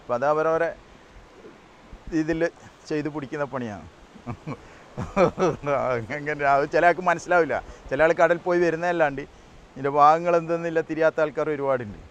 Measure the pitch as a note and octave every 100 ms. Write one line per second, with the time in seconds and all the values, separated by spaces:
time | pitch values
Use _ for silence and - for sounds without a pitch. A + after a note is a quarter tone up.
0 | - B2 C#3 D3+ D#3 D#3+ E3 - - -
1 | - - - - - - - - - -
2 | - E3 D#3 E3 E3 - - - - D#3
3 | D3 D3+ C#3 D3+ C#3+ C3+ A#2+ G2+ D#2+ -
4 | - - - A2+ - C#3 - - - -
5 | F#2+ - F3 - F3+ B2+ C#3+ C#3 A#2+ B2
6 | A2+ D3 C#3+ D3 C#3+ C#3 C#3+ D#3 E3+ F3
7 | F3+ E3 - F3+ D#3 A2+ - - - C3+
8 | D#3+ E3+ E3 E3+ F3+ F3 F3 D#3+ F3 F3
9 | D3+ C#3 C#3+ - - - - - C#3 D3
10 | D3 E3 F3 E3+ E3 E3+ E3+ D#3+ D#3 D#3
11 | D#3+ D#3 D3+ C#3 D3+ D3 C#3 C3 A2 G2
12 | -